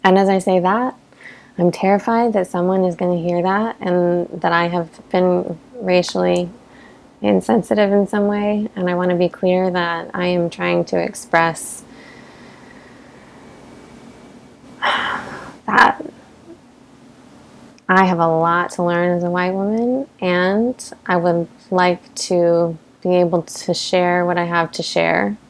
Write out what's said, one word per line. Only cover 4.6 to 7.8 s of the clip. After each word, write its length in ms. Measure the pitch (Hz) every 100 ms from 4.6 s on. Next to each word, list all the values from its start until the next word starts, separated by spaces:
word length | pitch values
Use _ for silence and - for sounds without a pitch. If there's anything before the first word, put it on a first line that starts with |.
| 170
have 220 | 175 165 - -
been 480 | 185 180 180 - 160 -
racially 760 | 247 190 180 175 190 180 180 175 - - - - - - _
insensitive 720 | 208 196 - 220 - 208